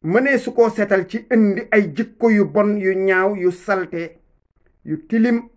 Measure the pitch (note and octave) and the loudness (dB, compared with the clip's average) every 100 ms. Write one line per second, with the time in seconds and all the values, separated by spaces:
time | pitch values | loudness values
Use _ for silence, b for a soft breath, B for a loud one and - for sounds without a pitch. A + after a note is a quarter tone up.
0 | D#3 G#3 C4+ C4 - A#3 A3+ A3 G3+ F#3+ | 0 0 2 0 -2 2 0 2 0 0
1 | F#3 A3 - A3+ G#3 F#3 - G#3+ F#3+ C#3+ | -2 -10 0 2 2 0 0 0 0 -6
2 | A3+ _ A#3 G#3+ E3+ G3+ G#3 G#3 F#3+ F#3 | -8 _ 2 2 2 0 0 0 -2 0
3 | G3 F#3 F#3+ G#3 F3+ F3 - F#3+ F3 E3+ | 0 0 0 0 -4 -4 -4 -4 -4 -10
4 | E3 - _ _ _ _ _ _ - D#3 | -10 -14 _ _ _ _ _ _ -10 -10
5 | - A3+ A#3+ A#3 A#3 | -4 0 2 0 -4